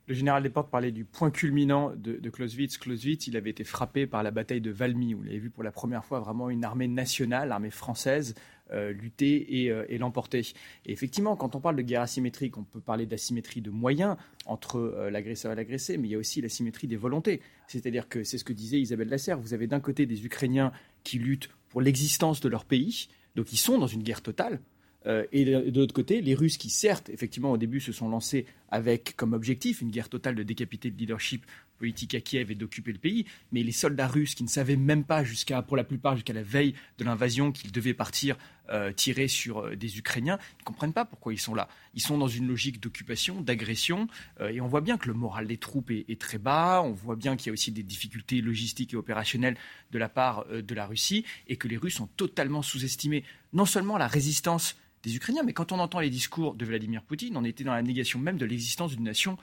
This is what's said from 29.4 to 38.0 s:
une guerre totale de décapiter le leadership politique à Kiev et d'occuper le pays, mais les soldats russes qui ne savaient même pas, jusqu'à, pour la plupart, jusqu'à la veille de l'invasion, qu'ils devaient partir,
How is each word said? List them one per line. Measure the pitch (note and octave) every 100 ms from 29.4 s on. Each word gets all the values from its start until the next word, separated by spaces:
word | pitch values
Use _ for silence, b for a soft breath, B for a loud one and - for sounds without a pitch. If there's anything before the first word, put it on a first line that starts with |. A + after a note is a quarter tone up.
| A2+ C3 B3 A#3
une | A#2
guerre | A2 A2
totale | B2 C3+
de | A#2
décapiter | G2+ G#2 A2 G#2+ B2
le | G2+
leadership | A2 A2+ - B2+ - B B -
politique | A#2 A2+ -
à | A#2+
Kiev | - C3 A2
et |
d'occuper | G#2 G#2+ - A#2
le | G2+
pays, | D#3+ A3+ G#3 B B
mais | A#2+
les | A#2
soldats | A#2 D#3 C#3 C3
russes | C#3 C#3
qui | -
ne | A#2+
savaient | C#3+ C3 C#3
même | C3+ D3+
pas, | C#3+ D#3
jusqu'à, | B2+ A2+ - C3
pour | - C3+
la |
plupart, | A#2+ C#3 C#3+
jusqu'à | C3 A2
la | A2
veille | G#2 C3+ C#3+ C3+ B B
de |
l'invasion, | A#2 A#2 B2 A#2+ C#3+
qu'ils | C#3 G2+
devaient | A2+ A#2+
partir, | A#2+